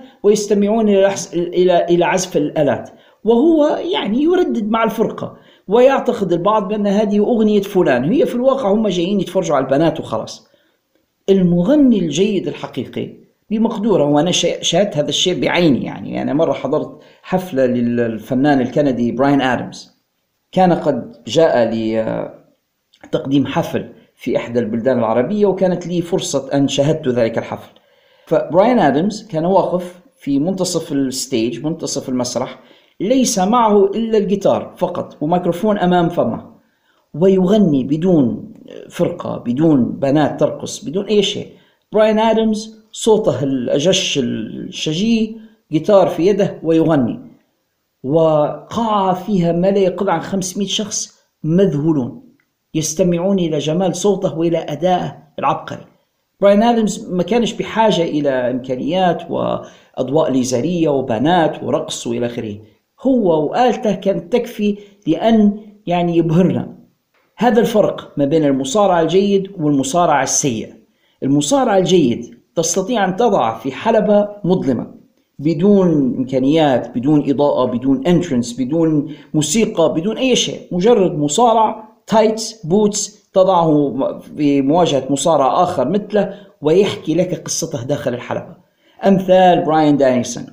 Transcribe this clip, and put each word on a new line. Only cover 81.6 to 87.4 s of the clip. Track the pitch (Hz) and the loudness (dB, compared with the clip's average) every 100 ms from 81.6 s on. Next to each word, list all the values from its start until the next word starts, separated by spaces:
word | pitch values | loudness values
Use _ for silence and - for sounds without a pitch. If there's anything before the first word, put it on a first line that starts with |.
| 220 - - _ - | 2 -2 -14 _ -2
تايتس، | 170 226 220 - - 156 | 2 2 0 -8 -10 0
بوتس، | 202 208 - - - _ | 2 2 -2 -8 -12 _
تضعه | 185 185 165 165 151 143 135 - - - - | 2 2 4 4 2 2 -2 -6 -6 -14 -2
في | 143 143 | 0 2
مواجهة | 135 165 160 139 135 | 2 2 2 0 0
مصارع | 139 175 151 131 160 | 0 2 2 2 2
آخر | 170 - 127 | 0 0 0
مثله | 202 214 208 - - - - | -2 0 -2 -2 -6 -20 -4
ويحكي | 147 180 202 - 151 165 | 2 2 2 -2 -4 -2
لك | 175 165 | -2 -4